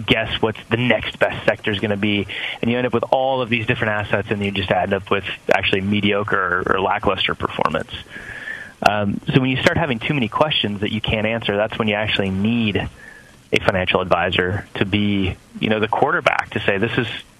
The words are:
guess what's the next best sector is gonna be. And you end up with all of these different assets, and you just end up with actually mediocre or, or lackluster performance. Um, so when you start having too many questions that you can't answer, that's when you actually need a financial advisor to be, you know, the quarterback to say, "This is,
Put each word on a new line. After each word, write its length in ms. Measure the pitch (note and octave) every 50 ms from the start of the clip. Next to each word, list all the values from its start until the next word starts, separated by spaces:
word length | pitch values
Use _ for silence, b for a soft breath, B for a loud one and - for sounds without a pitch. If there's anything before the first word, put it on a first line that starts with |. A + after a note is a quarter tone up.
| G#2+
guess 360 | - B2 A2+ A2+ - - -
what's 180 | - A2 G#2+ - - -
the 80 | A2+
next 420 | A#2 B2 B2 - - - - - -
best 260 | G#2+ G2+ G#2+ - -
sector 240 | - G#2+ - - A2
is 80 | G#2 G2
gonna 180 | A2+ G#2 G2+
be. 280 | G2 G#2+ G#2 G#2 G2+ F#2+ B B B B B B B
And 100 | B A#2
you 60 | A#2+
end 100 | B2 B2
up 60 | B2 A#2
with 100 | A#2 - -
all 300 | C3+ C3+ C3 C3+ C3+ B2+
of 80 | B2 G#2
these 160 | A#2+ A2+ A2
different 240 | A#2+ A#2+ A#2 A2+ G#2+
assets, 400 | G#2+ G#2 G#2 - - G2+ G2 -
and 100 | A2 G2+
you 100 | G2+ G2+
just 200 | G2+ G2 F#2+ -
end 220 | G#2 F2+ F2+ G2 G2
up 180 | F#2+ G2 -
with 140 | G2+ G2 - - - - - - G2
actually 280 | F#2+ F#2+ - G#2 G2
mediocre 840 | F#2+ G2+ G#2 G#2 G2 G#2 G2+ G2+ G#2 - G#2 G2 F#2 F2 F2 F2+ -
or, 100 | - -
or 20 | F#2+
lackluster 560 | F#2+ F#2+ G2 G#2 - G#2 F#2+ F2+ - - -
performance. 560 | - - - - - - - D2+ - - - - - - B B B B B B B B B B B B B B B
Um, 380 | - - G#2 G#2 G2+ G2+ - - - - -
so 80 | C3+
when 80 | C3 C3
you 80 | C3
start 180 | - - F3+ E3+
having 240 | D3+ E3 D3 A#2+ A2
too 140 | - - D3+
many 160 | C#3 A#2 G#2
questions 500 | - - D#3 D#3 - - - G#2 G#2 G2
that 140 | G#2+ G2+ A2
you 80 | G#2+
can't 260 | - - A2+ G#2+ G#2
answer, 300 | A2 A2+ A2+ A2 - G2+
that's 200 | G2+ G#2+ G#2+ -
when 120 | - A2+ G#2+
you 60 | G#2
actually 340 | G#2 G#2+ G2 - - G2 F#2+
need 480 | F#2+ F#2+ G2+ A2 A#2+ A#2 A2+ G#2+ F#2 F#2+ - - B B B B B B B B B B B -
a 80 | - -
financial 400 | - A2+ G2+ F#2 F#2 - - F#2+
advisor 640 | F#2 E2+ F2+ E2+ F2 F#2 F#2 - F#2 F2+ F#2+ G2 - - -
to 100 | - A2
be, 500 | F#2+ G2+ G#2 G#2 G#2 G2+ G2 F#2+ F2+ - - - - - G#3+
you 100 | - A2
know, 100 | G#2+ G#2+
the 80 | G#2+
quarterback 640 | G#2+ - - C3 C#3+ F3 E3 - - - - - -
to 80 | - G#2+
say, 160 | - - G2+
"This 180 | G2 A2 A#2 -
is, 100 | C3+ A#2 G#2+ - - - - -